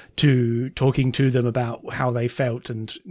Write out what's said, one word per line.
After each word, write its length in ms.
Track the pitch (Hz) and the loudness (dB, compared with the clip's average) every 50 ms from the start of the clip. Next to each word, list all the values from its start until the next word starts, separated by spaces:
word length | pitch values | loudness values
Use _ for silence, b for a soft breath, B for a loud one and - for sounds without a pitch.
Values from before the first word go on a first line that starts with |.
| B B B | B B B
to 540 | - - 147 131 127 120 117 117 120 127 135 | 2 4 4 4 4 2 2 0 -2 -4 -4
talking 400 | - - 131 135 131 - 131 127 | -2 0 2 2 2 2 2 0
to 180 | 120 - 135 131 | 2 2 2 2
them 160 | 123 127 120 | 2 2 0
about 480 | 120 113 127 120 117 113 - - - - | 0 0 -2 -2 -4 -6 -8 -10 -10 -6
how 160 | - 135 127 | -4 -2 -2
they 180 | 120 120 120 | 0 0 -2
felt 440 | 120 - - 135 123 117 127 - - | -2 -2 -2 -2 -2 -2 -4 -6 -8
and 200 | 120 110 110 - - - - 190 | -8 -8 -8 -10 -10 -12 -12 -12